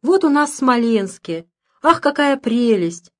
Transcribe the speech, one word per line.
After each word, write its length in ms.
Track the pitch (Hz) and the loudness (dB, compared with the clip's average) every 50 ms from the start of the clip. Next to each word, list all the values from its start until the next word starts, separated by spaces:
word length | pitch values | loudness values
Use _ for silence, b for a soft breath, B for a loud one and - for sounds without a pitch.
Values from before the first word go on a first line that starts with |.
Вот 220 | - 254 359 392 370 | 0 2 0 2 2
у 60 | 311 | 2
нас 220 | 277 294 294 285 | 2 2 0 -2
в 40 | - | -4
Смоленске, 880 | - 269 254 247 240 233 233 226 214 196 190 - - _ - 165 165 165 _ _ _ _ _ _ _ | -2 0 0 0 2 0 0 0 0 -2 -4 -10 -16 _ -10 -10 -10 -10 _ _ _ _ _ _ _
ах, 180 | - 302 330 330 | 0 0 0 2
какая 380 | - 294 285 - 294 285 277 | 0 -4 0 0 0 0 0
прелесть! 720 | 277 - 240 220 240 240 233 226 196 175 170 170 - _ _ _ | -2 -2 -4 -2 0 2 2 2 2 0 -4 -6 -10 _ _ _